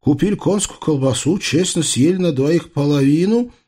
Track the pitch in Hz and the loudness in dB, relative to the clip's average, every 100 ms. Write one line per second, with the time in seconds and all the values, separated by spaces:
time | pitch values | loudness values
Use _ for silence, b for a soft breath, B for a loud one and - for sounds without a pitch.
0 | - 147 190 202 - 202 - - - 147 | 0 0 0 0 -2 -2 -4 -6 -4 0
1 | 135 120 - 190 - 156 - 175 151 - | 0 0 -2 -2 0 -2 0 -2 -4 0
2 | 147 185 180 131 139 170 160 - 143 147 | 2 2 0 0 0 0 -2 -2 0 2
3 | 139 151 185 233 240 B | 2 2 2 0 -2 B